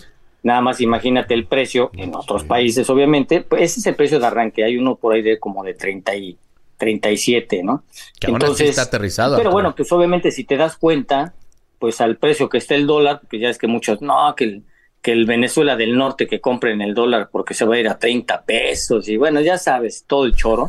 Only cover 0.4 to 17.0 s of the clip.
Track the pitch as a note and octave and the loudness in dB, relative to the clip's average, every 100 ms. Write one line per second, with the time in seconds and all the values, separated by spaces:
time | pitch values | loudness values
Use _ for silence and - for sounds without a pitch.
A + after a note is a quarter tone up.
0.4 | A#2+ B2 B2 B2 A#2 A#2 B2+ B2 - A#2 | 0 2 0 0 0 0 0 0 0 -2
1.4 | A2 C3+ B2 B2 B2 F2+ F2+ E2+ - G#2 | 0 -2 0 0 -2 -4 -10 -10 -6 -6
2.4 | - B2 A#2+ A#2 A#2+ C3+ C#3 D3 B2 - | -2 0 2 0 2 4 4 2 2 0
3.4 | - F3 E3 - G3+ D3 C#3+ D3 A#2 A2 | 0 0 0 0 -4 0 2 2 0 0
4.4 | A2 A2 A2 B2 C3 B2+ A#2 A2 G#2+ A2 | -2 0 0 0 -2 0 0 2 2 0
5.4 | G#2 G2 F#2+ F2 F#2+ F#2+ F#2 G2+ F#2+ F2 | -4 -10 -10 -8 -8 -6 -6 -6 -10 -18
6.4 | _ _ _ - A2 G#2+ A2 G#2 - A#2+ | _ _ _ -6 -4 0 0 0 2 0
7.4 | - F#2+ F#2 C#3 _ - - - - A#2 | 0 -4 -2 -4 _ -20 -20 -6 -2 0
8.4 | D3 C#3+ D3 C3 B2 A#2 G2+ G2 B2+ C#3+ | 0 2 2 2 -2 -2 -4 0 2 2
9.4 | G#3+ F#3+ F#3 - C#3 F3 F3 F3+ E3+ C#3 | 2 2 0 -2 0 2 2 2 0 -2
10.4 | - C#3 D#3+ - D#3+ D3+ A#2+ C#3 C#3 - | -2 0 0 0 0 0 0 -2 -2 -8
11.4 | - _ _ - A#2 - A2+ A2 D3 D3+ | -20 _ _ -6 -4 0 0 2 0 2
12.4 | B2 A#2+ - C#3+ C#3+ D3+ C#3+ D3 - G#2+ | 0 -2 0 0 2 4 2 0 -8 -4
13.4 | A#2+ A#2 A#2 A#2 - G#2 C#3+ C#3 D3 C#3+ | -4 -2 -2 -2 -2 -4 0 2 2 0
14.4 | A2+ G2+ - _ _ _ - A#2 A2+ A#2 | -4 -4 -18 _ _ _ -2 2 2 2
15.4 | B2 D#3+ C#3+ A#2 A2+ B2 C3+ - A2+ G#2+ | 0 2 2 2 0 2 0 -2 -4 -2
16.4 | C3 A#2+ B2 G#2 G#2 G#2 | -2 -2 -2 -2 -2 0